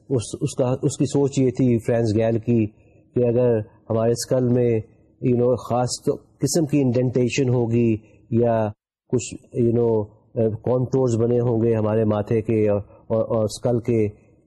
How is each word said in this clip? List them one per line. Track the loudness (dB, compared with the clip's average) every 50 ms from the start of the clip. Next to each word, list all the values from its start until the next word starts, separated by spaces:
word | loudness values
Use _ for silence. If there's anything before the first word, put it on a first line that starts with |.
| _ -4
اس، | -4 -2 -2 -4 -6 -6
اس | -6 -6 -2
کا، | -2 -2 -2 -2 -2 -2
اس | -2 -2 -2
کی | -2
سوچ | -2 0 0 0 0 0 0
یہ | 0 0
تھی | 0 0 2 2 2 0
فرانس | 0 0 0 0 0 0 0
گیل | 0 0 0 0 -2
کی | -2 0 0 0 0 0 -4 _ _ _ _ _ _ _ _
کہ | 0 0
اگر | 2 2 2 2 2 2 0 -2 -6 -12 _ _ -4
ہمارے | -2 0 0 0 0
اسکل | -2 -2 -2 -2 0 0 2
میں، | 2 2 2 2 0 -2 -4 -6 _ _ _ _ _ _ -2 0
you | 0 2
know، | 2 2 0
خاص | 0 -2 -2 -2 -2 -2 -2 -4 -4 -4
تو | -4 -4
قسم | -4 -8 _ _ _ -4 -2 0 0 0
کی | 0 0 0
انڈینٹیشن | 2 2 2 0 0 0 0 0 0 0 0 0 0 0
ہوگی | 0 0 0 0 0 2 2 2 0 -2 -4 -10 _ _ _ _
یا | 0 0 2 2 2 0 0 -2 -4 -8 _ _ _ _ _ _
کچھ، | -4 -4 -4 -6 -10 -16 -18 _ -4 0 0
you | 2 2 2
know، | 2 2 0 0 -2 -4 -10 _ _ _ -4
کنٹورز | -2 -2 -2 -2 -4 -2 -2 0 0 0 0 0 0 2 2 2
بنے | 0 2 2 2 2
ہوں | 0 0 0 2 2
گے | 2 2
ہمارے | 0 0 0 0 0 2
ماتھے | 2 0 0 -2 -2 -2 -2 0
کے | 0 0 2 2 2
اور، | 0 0 -4 -8 -14 -20 -8
اور، | -4 -2 -2 -2 -2 -2
اور | -2 -2
اسکل | -4 -4 -4 -2 -2 -2 -2
کے، | 0 0 0 0 0 -2 -4 -8 _ _ _ _ _